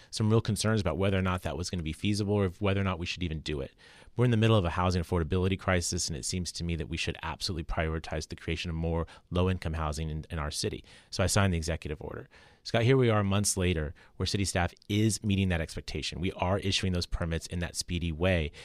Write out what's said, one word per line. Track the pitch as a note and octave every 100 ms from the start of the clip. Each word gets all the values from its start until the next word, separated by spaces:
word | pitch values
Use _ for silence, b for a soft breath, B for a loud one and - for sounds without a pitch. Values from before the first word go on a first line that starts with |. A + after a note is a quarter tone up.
| B
some | - G#2+
real | A2+
concerns | - G2+ G#2+ A2
about | F2+ D2+
whether | G2 F#2+
or |
not | F#2 F2+
that | E2 C#2+
was | F2
gonna | F2+
be | D#2+
feasible | D#2 G2+ G#2 G2+
or | G#2 F#2+
if, | F2
whether | G2+ G2
or | F#2+
not | E2+
we | F2
should | -
even | F2 D#2
do | - D2
it. | C2 - B B B -
We're | B2
in |
the | A2
middle | A2+ A2
of | E2+
a |
housing | F2+ F#2 F2+
affordability | F2 F2+ D2+ F#2 F#2+ F#2+
crisis, | - F2+ - F2+ -
and | D2+
it | -
seems | F#2 E2+
to | -
me | E2+ E2
that | D#2
we | E2
should | - -
absolutely | D#2+ - - F2 D#2
prioritize | - D#2+ D#2+ - D#2 -
the | E2
creation | - E2 F2
of | D#2+
more | E2 E2 D#2+ B _
low-income | F2 F#2 F#2 E2
housing | D#2+ D#2 D2 D#2+
in, | D#2 -
in | E2
our | D2
city. | - - C#2 - B B
So | -
I | F#2
signed | G#2 G2
the | E2+
executive | D#2 D#2+ D2+ D2+
order. | - - - B B B
Scott, | - A#2
here | A#2 C3+
we | A#2+
are | G#2+
months | G2 G2 G2+ G2
later | F2+ E2 D2 - B -
where | F#2
city | G2+
staff | F#2+ F#2 F2 - -
is | G#2 A2 -
meeting | G#2+ G2 F#2+
that | E2+
expectation. | D#2 F2 - D#2 - C2+
We | F#2
are | - F2+ F#2
issuing | F#2+ - F#2+
those | F2+ -
permits | - E2+ E2 -
in | F2+
that | E2+ -
speedy | - E2+ E2+
way. | D2+ E2+ E2+ D2+ B